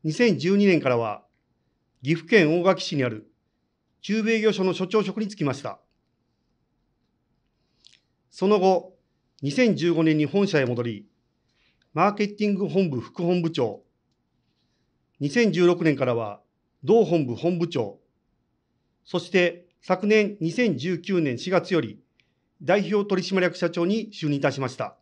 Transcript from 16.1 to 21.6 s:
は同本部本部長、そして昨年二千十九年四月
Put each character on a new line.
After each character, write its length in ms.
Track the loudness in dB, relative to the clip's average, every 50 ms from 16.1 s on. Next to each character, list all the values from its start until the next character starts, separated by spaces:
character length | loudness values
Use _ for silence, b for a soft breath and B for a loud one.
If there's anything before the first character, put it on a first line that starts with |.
| -2
は 240 | -2 -4 -6 -10 -14 _ _ _ _ _ _ _ _ 0
同 200 | 4 4 4 4
本 220 | 4 2 0 0
部 100 | -2 -6
本 240 | -4 -2 -2 -2 -2
部 80 | -4 -4
長、 320 | -4 -4 -6 -6 -8 _ _ _ _ _ _ _ _ _ _ _ _ _ _ _ _ _ _ _ _ _ _
そ 160 | _ -6 -6
し 100 | -6 0
て 380 | 2 2 2 2 0 -4 _ _ _ _
昨 260 | _ -4 -2 -2 2 2
年 300 | 4 4 4 2 -2 -4
二 120 | -6 -4
千 260 | -2 0 0 0 0 -2
十 220 | -4 -4 -6 -6
九 200 | -4 -2 -2 0
年 180 | 0 0 -2 -4
四 120 | -4 0
月 240 | 0 0